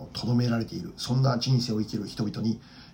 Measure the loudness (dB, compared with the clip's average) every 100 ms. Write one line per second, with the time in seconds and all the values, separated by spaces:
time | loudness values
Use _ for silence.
0 | -10 -6 0 2 2 0 -2 -6 -10 -10
1 | -2 2 4 2 4 2 4 0 -2 -4
2 | -6 -4 -4 0 -2 -2 -6 -20 -20